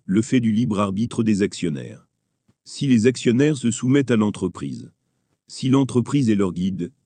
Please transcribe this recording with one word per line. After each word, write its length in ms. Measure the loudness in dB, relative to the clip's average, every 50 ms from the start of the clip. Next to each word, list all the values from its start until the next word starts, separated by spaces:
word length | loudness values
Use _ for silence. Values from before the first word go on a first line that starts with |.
| _
le 160 | -2 0 0
fait 180 | 0 2 0 0
du 140 | 2 2 0
libre 260 | 0 0 0 0 0
arbitre 420 | -2 -2 -2 -4 -4 -4 -2 -2
des 200 | 0 0 2 0
actionnaires. 680 | 0 -2 -2 -4 -6 -6 -6 -6 -10 -14 -16 -18 _ _ _ _ _ _ _ _ _ _ _ _ _
Si 240 | -20 -10 -6 0 2
les 200 | 4 4 4 4
actionnaires 500 | 2 2 0 2 2 4 4 2 2 0
se 140 | -2 -2
soumettent 400 | -2 -2 0 2 2 2 2 2
à 40 | 2
l'entreprise, 760 | 2 2 0 -2 -2 -4 -6 -6 -6 -8 -8 -8 -10 -14 -18 _ _ _ _ _ _ _ _ _ _ _ _
si 220 | -14 -6 0 2
l'entreprise 600 | 2 2 2 2 0 0 0 2 0 0 2 2
est 60 | 2
leur 180 | 2 2 0 0
guide, 380 | -2 -2 -2 -2 -4 -8 -10 -10 _ _